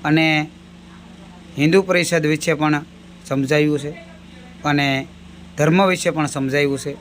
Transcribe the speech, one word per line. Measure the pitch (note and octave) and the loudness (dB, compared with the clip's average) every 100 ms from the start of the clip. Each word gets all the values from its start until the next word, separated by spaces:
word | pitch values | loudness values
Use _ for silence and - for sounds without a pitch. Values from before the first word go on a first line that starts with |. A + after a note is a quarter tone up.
અને | D3+ D#3 D#3+ D#3 D#3 - - - - - - - - - - - | 2 2 2 0 -4 -12 -20 -20 -20 -20 -20 -20 -20 -20 -16 -2
હિન્દુ | D3 F3+ | 2 4
પરિષદ | F#3+ F3+ E3 E3+ D3+ | 2 0 0 0 0
વિશે | D3+ - | 0 0
પણ | D3+ D3+ D3 D3+ - - - - | 0 0 0 -4 -20 -20 -20 -6
સમજાવ્યું | C3+ C3+ D3+ D3+ D3 | -4 0 2 2 0
છે | D3 D#3+ - - - - - - - | -6 -12 -18 -20 -20 -20 -20 -8 -2
અને | C#3+ C#3+ C3+ C#3+ - - - - - | 0 0 -2 -4 -16 -20 -20 -20 0
ધર્મ | D3+ F3 G3 | 2 4 4
વિશે | F3+ F3 | 2 -2
પણ | D#3+ D3 | -2 -4
સમજાવ્યું | C#3+ C3+ C#3+ C#3+ C#3 | -2 -2 0 0 -2
છે. | D3 C#3+ | -6 -12